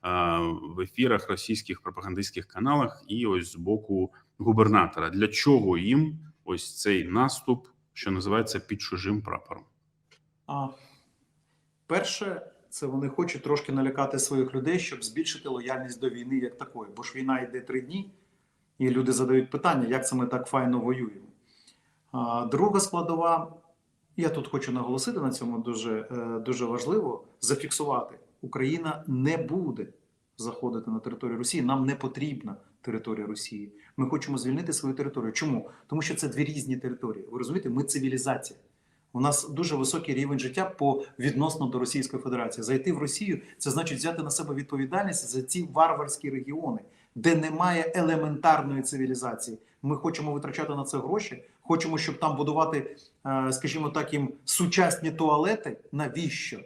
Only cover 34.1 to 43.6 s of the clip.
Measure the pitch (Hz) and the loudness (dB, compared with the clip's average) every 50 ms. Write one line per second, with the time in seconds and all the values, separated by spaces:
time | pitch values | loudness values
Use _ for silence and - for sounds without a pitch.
34.1 | 143 147 135 - 139 127 117 127 131 151 180 165 151 - - 135 131 131 143 139 | 0 -2 -2 -2 -4 -4 -2 -2 -2 -2 -2 -2 -4 -2 -2 -4 -2 -2 -4 -4
35.1 | - 131 113 110 107 - 156 156 135 113 - - - - - _ - 156 151 - | -4 -4 -4 -4 -2 -2 -2 0 0 -2 -4 -6 -16 -20 -12 _ -4 -2 -2 -2
36.1 | 156 - - 151 - 135 147 - 151 151 127 135 131 - - 127 123 - - 117 | -4 -2 -4 -4 -2 -2 -2 -2 -2 -6 -4 -4 -4 -4 -4 -6 -6 -4 -6 -6
37.1 | 107 98 95 - 113 123 127 113 151 190 - 135 120 131 143 - - 143 131 135 | -6 -6 -10 -10 -8 -6 -4 -2 -2 -2 -2 0 0 0 0 0 -2 -2 0 0
38.1 | 131 127 131 139 127 110 - - - - _ _ _ _ _ _ _ _ _ _ | -2 0 0 0 -2 -2 -4 -10 -16 -16 _ _ _ _ _ _ _ _ _ _
39.1 | _ 123 131 147 147 143 - - 147 135 175 165 151 139 131 131 - 160 - - | _ 0 2 2 2 2 0 -2 -4 -2 -2 0 0 0 0 0 0 -2 -2 -2
40.1 | 135 127 139 139 143 131 123 127 127 - 190 190 - - 143 139 135 135 - - | 0 0 0 0 0 -2 -2 -2 -2 -2 -2 -2 -2 0 2 2 2 2 -2 -8
41.1 | - - 120 143 - 135 143 160 151 - 139 123 127 127 127 120 - 143 127 - | -10 -2 -2 0 2 2 2 0 0 0 -2 0 0 0 -2 0 0 -2 -2 -2
42.1 | - 123 - 131 123 127 117 110 - - 113 - 135 135 - 190 170 139 147 139 | -4 -6 -4 -2 -2 -2 -2 -4 -4 -6 -2 0 0 2 2 2 0 0 0 -2
43.1 | - - 214 202 170 135 - - - _ | -2 -4 -2 -2 -2 -4 -4 -12 -12 _